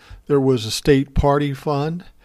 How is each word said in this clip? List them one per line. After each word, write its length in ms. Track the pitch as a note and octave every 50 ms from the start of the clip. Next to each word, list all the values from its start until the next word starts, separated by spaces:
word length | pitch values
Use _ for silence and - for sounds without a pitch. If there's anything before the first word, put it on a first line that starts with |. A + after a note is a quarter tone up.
| _ - - - -
there 140 | - C#3+ C#3+
was 260 | C3+ C3+ C3 A#2+ G#2+
a 60 | A2 -
state 420 | - - D#3 C#3+ C3+ C#3 - -
party 400 | - - C#3+ C#3+ D3 D3 C#3+ C#3
fund, 520 | C3 - D#3 D3 C#3 C#3+ D#3 E3 F3 - - - _ _